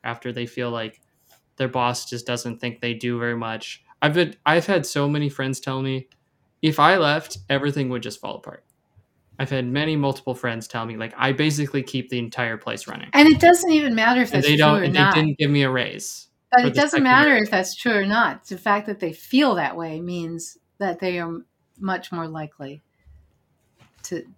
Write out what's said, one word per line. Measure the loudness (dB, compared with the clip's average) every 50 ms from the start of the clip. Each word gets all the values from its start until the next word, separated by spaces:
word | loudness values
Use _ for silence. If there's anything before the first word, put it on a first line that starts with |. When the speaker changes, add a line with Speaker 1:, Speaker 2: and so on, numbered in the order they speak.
| -10
Speaker 1:
after | -10 -10 -8 -8 -10
they | -8 -8 -8
feel | -8 -6 -6 -6 -6
like | -6 -6 -8 -10 -12 _ _ _ _ _ _ _ _ _ _ _ _ -6
their | -6 -4
boss | -2 0 0 0 -2 -4 -6
just | -10 -10 -10 -8 -6
doesn't | -6 -6 -6 -8 -8 -8
think | -8 -10 -8 -6
they | -6 -6 -6
do | -6 -6 -6 -4 -4
very | -4 -4 -4
much. | -4 -6 -8 -8 -10 -12 -14 -16 -18 _ _ _ _
I've | 0 0 2
been, | 2 0 0 -2 -2 0
I've | 2 2 2 2 2
had | 0 0 -2
so | -2 -2 -2 -2 0
many | 0 -2 -2 -4
friends | -4 -4 -6 -6 -6 -6
tell | -6 -6 -6 -4
me, | -4 -4 -4 -6 -8 _ _ _ _ _ _ _ _ _ _ _
"If | -2 0 2 4
I | 6 6 6 4
left, | 4 2 0 0 -4 -8 -14 -12 -6 -4
everything | -2 -2 0 -2 -2 -2 -4 -4
would | -4 -6 -8
just | -10 -12 -10
fall | -10 -12 -12
apart." | -12 -14 -18 -20 -20 _ _ _ _ _ _ _ _ _ _ _ _ _ _ _ -6
I've | -6 -4
had | -2 -4 -4
many, | -2 -2 -2 -2 0 0
multiple | 0 0 0 -2 -4 -6 -8 -6
friends | -4 -4 -6 -6 -6 -8 -8
tell | -8 -8 -8
me, | -8 -8 -8
like, | -10 -10 -4 0
"I | 0 0
basically | 2 2 0 0 0 0 -2 -4 -4 -4
keep | -6 -4 -6 -6 -6 -6
the | -6 -6
entire | -6 -6 -4 -4 -4 -4 -4 -6
place | -8 -8 -8 -8 -10 -12
running." | -14 -14 -10 0 4
Speaker 2:
And | 8 8 8
it | 8 8
doesn't | 8 8 8 6 4 2
even | 2 2 2 0 0
matter | 2 2 2 2 2
if | 2 0 0
Speaker 1:
And | 2 2
Speaker 2:
that's |
Speaker 1:
they | 4 4
Speaker 2:
true | 6 6
Speaker 1:
don't, | 6 6 4
Speaker 2:
or | 2
Speaker 1:
and | 2 2
Speaker 2:
not. | 4 4 4 4
Speaker 1:
they | 4
didn't | 2 0 0 0
give | 0 2
me | 2 2 2
a | 2
raise | 2 0 -2 -4 -6 -10 -12 -12 -14 -16 -18 _ _ _ _ _
Speaker 2:
But | 4 4
Speaker 1:
for | 4 4
Speaker 2:
it | 2
Speaker 1:
the |
Speaker 2:
doesn't | 2 2 2
Speaker 1:
second | 2 2 4
Speaker 2:
matter | 6 6 6 6 6 4
Speaker 1:
year. | 4 2
Speaker 2:
if | 2
that's | 0 -2 -2 -2 -6
true | -6 -2 0 0
or | 0 0
not. | 0 2 2 0 0 -2 -6 -10
The | -14 -14 -6
fact | -2 0 0 0 -2
that | -4 -6 -6
they | -6 -6 -6
feel | -8 -6 0 2 4 4 4 2
that | 2 0 -2 -4
way | -6 -8 -8 -8 -8
means | -8 -8 -8 -8 -8 -8 -10 -10 -12 -14 -18 _ _ _ _ -6
that | -4 -4 -4 -4
they | -4 -4 -4 -4
are | -4 -6 -8 -10 -14 _ _ _ _ _ _ -8
much | -6 -4 -4 -4 -6 -8
more | -8 -8 -8 -8
likely | -8 -10 -12 -12 -12 -14 -16 -16 -16 -18 _ _ _ _ _ _ -20 -20 _ _ _ _ _ _ _ _ _ _ _ _ _ _ _ _ -14
to, | -12 -12 -12 -12 -14 -20